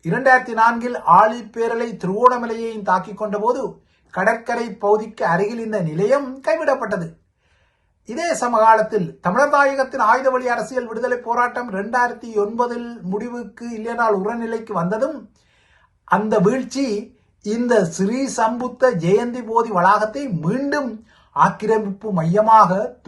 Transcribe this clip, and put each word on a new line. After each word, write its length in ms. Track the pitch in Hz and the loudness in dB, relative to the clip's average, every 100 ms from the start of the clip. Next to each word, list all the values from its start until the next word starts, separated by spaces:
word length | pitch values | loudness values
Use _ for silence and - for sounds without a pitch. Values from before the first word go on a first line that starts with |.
இரண்டாயிரத்தி 500 | 165 233 262 254 254 | -2 0 4 4 2
நான்கில் 440 | 226 226 233 247 240 | 2 2 2 -4 -4
ஆழிப்பேரலை 1000 | - 175 220 240 202 226 233 233 240 180 | 6 6 6 2 -10 -4 -2 -2 -4 -4
திருவோணமலையையும் 880 | 180 202 247 247 233 226 226 220 | -4 4 4 4 -4 -6 -6 -6
தாக்கிக் 320 | 196 180 175 196 | 0 0 -2 -8
கொண்ட 220 | 214 202 | -6 -2
போது, 440 | 214 277 208 - _ _ _ | -2 -2 -4 -10 _ _ _
கடற்கரை 640 | - 202 233 - 233 233 185 | -2 0 0 -4 -6 -6 -4
பகுதிக்கு 480 | 202 214 226 - | 2 2 0 -4
அருகில் 360 | 208 175 208 233 | -2 0 -2 -4
இந்த 200 | 226 214 | -4 -4
நிலையம் 600 | 165 156 208 285 269 262 | -4 -2 0 0 0 -8
கைவிடப்பட்டது. 800 | - 320 294 269 220 190 165 - _ _ _ _ _ _ _ _ | -4 0 0 -2 -2 -6 -6 -14 _ _ _ _ _ _ _ _
இதே 300 | - 247 339 | -12 -6 -2
சமகாலத்தில் 840 | 302 247 226 220 220 - 214 160 - | -2 0 4 6 6 4 -2 -4 -4
தமிழர் 280 | 175 208 285 | -2 2 2
தாயகத்தின் 520 | 285 277 269 262 269 | 4 2 2 -4 0
ஆயுத 300 | 214 247 269 | 2 2 2
வழி 180 | 254 247 | 0 -2
அரசியல் 380 | 233 - 254 240 | -4 -4 -6 -6
விடுதலை 320 | 220 247 247 | -6 -4 -4
போராட்டம் 520 | 226 240 240 240 240 | -4 0 0 -2 -8
இரண்டாயிரத்தி 640 | 190 214 247 247 233 240 | -6 -4 -2 -2 -4 -6
ஒன்பதில் 680 | 214 208 233 240 240 240 233 | -2 -2 -2 -4 -4 -10 -12
முடிவுக்கு, 640 | 175 202 240 240 233 - 233 | -8 -6 -6 -10 -14 -14 -12
இல்லையென்றால் 580 | 226 226 233 226 202 | -10 -8 -2 0 0
உரநிலைக்கு 480 | 196 233 226 226 226 | -2 -4 -6 -6 -6
வந்ததும், 580 | 190 175 214 285 294 - _ _ _ _ _ _ _ | -4 -2 -2 -2 -4 -16 _ _ _ _ _ _ _
அந்த 340 | - 185 214 220 | 0 0 2 2
வீழ்ச்சி 760 | 185 262 - 269 269 208 240 _ _ _ | 2 0 -4 -4 -2 -4 -8 _ _ _
இந்த 420 | 208 226 247 226 | -6 -4 2 2
ஸ்ரீ 440 | 175 - 196 247 269 - | 2 -2 -2 0 -4 0
சம்புத்த 540 | 226 247 247 - 254 | -2 -2 -8 2 2
ஜெயந்தி 540 | 196 170 208 240 240 220 | 2 2 2 2 -6 0
போதி 240 | 226 233 | 0 2
வளாகத்தை 580 | 190 180 208 214 262 285 | 2 4 4 2 -4 -6
மீண்டும் 760 | 170 156 247 285 294 262 214 - _ _ | -4 -2 -2 -2 -2 -4 -8 -16 _ _
ஆக்கிரமிப்பு 800 | 139 175 196 214 220 202 190 220 | 2 2 2 0 0 0 -8 -4
மையமாக 840 | 185 160 196 220 220 190 185 220 - | -2 0 2 6 6 6 4 -2 -8